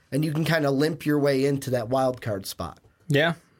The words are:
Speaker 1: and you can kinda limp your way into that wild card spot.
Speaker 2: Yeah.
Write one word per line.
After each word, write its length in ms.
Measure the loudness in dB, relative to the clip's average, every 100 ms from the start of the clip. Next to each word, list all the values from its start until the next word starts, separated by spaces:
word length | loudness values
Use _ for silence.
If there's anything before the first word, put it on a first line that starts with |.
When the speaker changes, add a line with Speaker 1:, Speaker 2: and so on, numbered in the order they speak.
| _
Speaker 1:
and 140 | -2
you 80 | 0
can 120 | 0
kinda 260 | 0 2 2
limp 340 | 2 0 0
your 140 | 0 2
way 260 | 2 2
into 260 | 2 0 -2
that 180 | -4 0
wild 320 | 0 0 -2
card 240 | -6 -6 -8
spot. 320 | -10 -12 -12 _ _ 0
Speaker 2:
Yeah. 260 | 2 2 -2 _